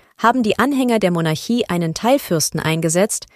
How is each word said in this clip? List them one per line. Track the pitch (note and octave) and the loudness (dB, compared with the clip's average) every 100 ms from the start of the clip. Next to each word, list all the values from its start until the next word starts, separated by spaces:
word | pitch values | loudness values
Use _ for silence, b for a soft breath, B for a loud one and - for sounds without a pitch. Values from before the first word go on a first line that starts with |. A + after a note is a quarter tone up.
| b _ | b _
haben | A3+ B3+ | 2 2
die | G#3+ - | 0 0
Anhänger | B3 C4+ B3+ A3+ | 0 0 2 2
der | F#3+ | 2
Monarchie | E3+ E3 D3+ - A#3+ - | 0 0 -2 -2 -2 -2
einen | F3 E3 | -2 -2
Teilfürsten | D#3+ A3+ C#4 - E3 - D#3+ | -2 0 0 2 -2 0 -2
eingesetzt, | - D#3+ E3 E3+ G3+ - - | -2 0 0 0 0 -2 -10